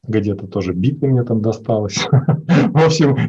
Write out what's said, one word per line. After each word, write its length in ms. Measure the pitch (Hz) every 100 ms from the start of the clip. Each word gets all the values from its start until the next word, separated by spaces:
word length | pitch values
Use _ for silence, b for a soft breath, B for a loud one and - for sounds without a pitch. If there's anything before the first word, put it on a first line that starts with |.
| -
где-то 400 | 107 104 95 -
тоже 260 | 101 90
биты 320 | 90 113 156 135
мне 160 | 127
там 160 | 117 113
досталось. 640 | 107 110 - 110 104 - -
<laughs> 0 |
В 720 | - - - - 226 233 151
общем, 320 | 160 160 147 127